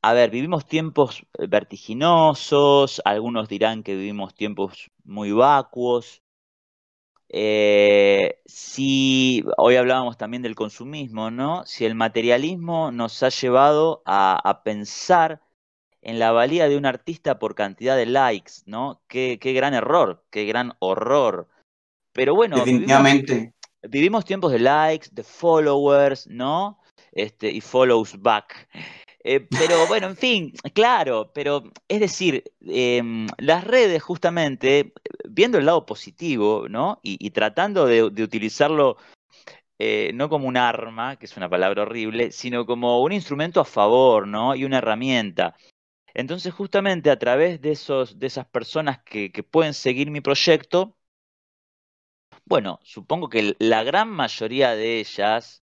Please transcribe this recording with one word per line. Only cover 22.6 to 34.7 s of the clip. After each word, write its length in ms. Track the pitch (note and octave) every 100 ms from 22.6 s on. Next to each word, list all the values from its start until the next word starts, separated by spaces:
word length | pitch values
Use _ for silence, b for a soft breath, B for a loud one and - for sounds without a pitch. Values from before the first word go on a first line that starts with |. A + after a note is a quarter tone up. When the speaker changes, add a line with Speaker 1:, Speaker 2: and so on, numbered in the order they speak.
Speaker 1:
vivimos 240 | B2 B2 G#2+
Speaker 2:
Definitivamente. 680 | C3+ C#3 C#3 C3+ A#2+ A#2 _ - _ A2+
Speaker 1:
vivimos 340 | C3+ E3+ A3
tiempos 300 | - G3 F3+
de 60 | A#2+
likes, 500 | B2+ D3 D#3 D#3+ -
de 120 | -
followers, 1040 | A2 - E3+ D#3+ D3+ C#3 C#3+ C#3+ C#3+ C3+ -
¿no? 520 | A#2 B2+ D#3+ G3+ G#3+ _ _ _
Este, 400 | - G#2+ _ G#2+
y 80 | A2
follows 600 | - B2+ B2+ A#2 G#2 G2+
back. 480 | G#2+ G#2+ - - _ B B B B B
Eh, 180 | - C3+
pero 440 | - B2+ D#3+ E3+ E3
Speaker 2:
<laughs> 20 |
Speaker 1:
bueno, 180 | G#3 F#3
en 80 | F#3+
fin, 380 | B3+ A3 D3+ - C#3
claro, 580 | - A#3 B3 D3 A2+ A2
pero 300 | - C#3+ C#3+ - - _
es 100 | G#3
decir, 460 | G#3 - F#3 C3+ - _
em, 680 | - F#2 B2 A#2+ A#2 A2+ A2 -
las 280 | C3+ E3 F#3+
redes 360 | B3+ A3 E3
justamente, 920 | - F3 E3+ E3+ D3+ C3 C3